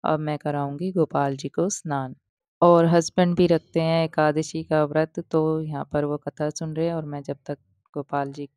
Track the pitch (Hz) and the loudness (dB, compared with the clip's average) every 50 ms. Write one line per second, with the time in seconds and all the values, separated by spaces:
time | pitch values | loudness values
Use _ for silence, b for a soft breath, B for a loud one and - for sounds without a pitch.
0 | - - 156 151 156 151 151 147 _ 151 143 143 143 139 143 143 175 190 180 185 | 0 -2 -2 -2 -2 -6 -6 -4 _ -4 -4 -4 -4 -6 -6 -6 -8 -4 0 0
1 | 156 - - 143 143 139 139 135 - 143 _ - 165 196 - - _ 160 143 139 | 0 0 0 0 0 0 -2 -6 -8 -8 _ -2 -2 -2 -2 -6 _ -6 -4 -4
2 | 131 131 - _ _ _ _ _ _ _ _ _ 170 175 175 170 170 165 170 170 | -4 -6 -10 _ _ _ _ _ _ _ _ _ 6 6 8 8 6 6 4 4
3 | 165 - _ - 180 175 175 170 180 165 170 160 _ _ _ 165 160 165 165 165 | 2 2 _ 2 2 2 4 2 4 4 4 2 _ _ _ -2 0 2 2 0
4 | 165 160 - - 156 151 147 156 160 - - 165 160 _ 160 156 151 147 147 156 | 0 0 0 2 2 2 2 0 -4 -4 -6 -8 -4 _ 2 2 2 2 2 0
5 | 160 160 _ - 170 _ - 160 156 160 156 160 156 156 151 139 143 _ - 147 | 0 0 _ -10 -8 _ 0 0 2 2 0 -2 -4 -6 -6 -8 -8 _ -2 -2
6 | 147 147 147 147 _ 151 _ - 156 151 151 - 165 160 156 156 165 170 170 160 | -2 -2 -4 -6 _ -10 _ -4 -6 -6 -4 -6 -10 -8 -4 -2 -2 -2 -2 -4
7 | 151 147 147 143 139 - 143 - _ - 147 _ _ _ _ _ _ _ _ 147 | -6 -8 -10 -10 -8 -8 -10 -8 _ -12 -12 _ _ _ _ _ _ _ _ -10
8 | 135 _ - 143 139 139 139 147 143 - _ | -8 _ -4 -4 -4 -4 -8 -12 -12 -14 _